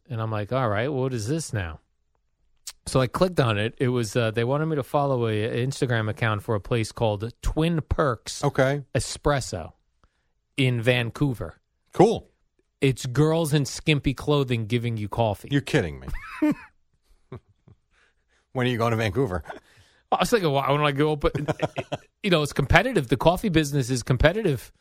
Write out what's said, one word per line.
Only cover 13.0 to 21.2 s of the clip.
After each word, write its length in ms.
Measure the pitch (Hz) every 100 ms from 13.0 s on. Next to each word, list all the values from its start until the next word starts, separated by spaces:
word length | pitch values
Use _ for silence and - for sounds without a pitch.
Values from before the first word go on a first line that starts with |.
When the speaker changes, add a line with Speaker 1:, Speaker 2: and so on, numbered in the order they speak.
| 131
Speaker 1:
girls 460 | 120 156 160 160
in 120 | 151 135
skimpy 480 | - - 147 143
clothing 540 | 123 - 147 127 120 104
giving 280 | 120 117 113
you 120 | 101
coffee. 400 | - 113 98 -
Speaker 2:
You're 100 | 139
kidding 380 | - 147 87 69
me. 80 | 64 - - -
<laughs> 120 | 302 - - _ _ _ _ _ - 123 _ _ _ - _ _ _ _ _ _ _
When 140 | 131 123
are 20 |
you 80 | 117
going 140 | 117
to 60 | 113
Vancouver? 460 | 113 98 131 90 - - - _ _ _ -
Speaker 1:
I 60 | -
was 80 | 180
thinking, 200 | 233 170
why 160 | 139 131
don't 140 | 143
I 80 | 151
go 200 | 139 151
open? 360 | 151